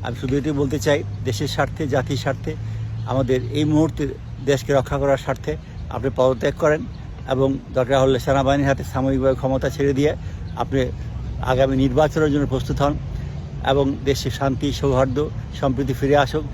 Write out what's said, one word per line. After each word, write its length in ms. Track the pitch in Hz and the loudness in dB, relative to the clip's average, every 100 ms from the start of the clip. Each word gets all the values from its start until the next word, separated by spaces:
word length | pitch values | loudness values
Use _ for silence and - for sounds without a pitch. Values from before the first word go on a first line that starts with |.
আমি 120 | 120 120 | -6 -6
শুধু 220 | 131 143 | -2 0
এটি 140 | 139 | 0
বলতে 280 | 143 143 147 | 0 0 0
চাই, 240 | - 143 - - - | 2 2 0 -6 -4
দেশের 220 | 113 143 | -2 -2
স্বার্থে, 400 | - 143 - 151 | 0 -2 -2 0
জাতির 300 | 139 120 139 | 0 0 -2
স্বার্থে, 380 | 143 127 - 156 - - - - - | -2 -4 -6 -6 -6 -6 -6 -6 -2
আমাদের 360 | 127 123 127 113 | 0 2 0 0
এই 140 | 147 151 | 0 2
মুহূর্তে 420 | 151 156 - 143 - - - 131 | 4 2 0 -4 -4 -12 -6 0
দেশকে 280 | 139 - | 0 4
রক্ষা 240 | 139 135 143 | 2 2 0
করার 200 | 139 131 | 2 2
স্বার্থে 400 | - 131 - 156 - - - | 0 -4 -4 -6 -8 -12 -8
আপনি 200 | 123 127 120 | -4 -4 2
পদত্যাগ 380 | 131 123 143 - | 2 4 0 2
করেন 220 | 160 156 - - - - - | 2 2 -2 -10 -12 -12 -4
এবং 280 | 131 135 135 - | 2 2 0 -2
দরকার 280 | 131 127 135 | -2 2 4
হলে 180 | 131 127 | 4 2
সেনাবাহিনীর 480 | 123 139 131 139 139 | 2 2 4 2 2
হাতে 160 | 135 | 0
সাময়িকভাবে 520 | - 135 135 135 135 131 | -2 -2 0 2 2 2
ক্ষমতা 340 | 131 135 143 | 0 0 -2
ছেড়ে 240 | - 139 | 0 0
দিয়ে 220 | 135 147 - - - - - | 2 2 0 -8 -10 -10 -6
আপনি 300 | 123 139 127 - - - - - | -2 0 0 -4 -8 -8 -6 -4
আগামী 360 | - 127 135 131 | 0 2 4 4
নির্বাচনের 540 | 135 127 151 160 156 | 4 4 2 4 2
জন্য 160 | 143 135 | 2 2
প্রস্তুত 340 | 131 - 131 | 0 -2 0
হন 120 | 143 151 - - - - - - 131 | 2 0 -4 -8 -8 -8 -10 -4 2
এবং 280 | 139 135 143 135 | 2 2 0 0
দেশে 240 | 135 135 | 0 -2
শান্তি, 420 | 110 139 123 143 | -2 -2 0 -2
সৌহার্দ্য, 580 | 135 139 131 135 123 147 - - - | 0 0 2 2 0 -2 -6 -10 -4
সম্প্রীতি 320 | 139 131 131 | -2 0 -2
ফিরে 240 | 123 139 143 | 0 4 4
আসুক 260 | 135 156 156 | 4 0 -6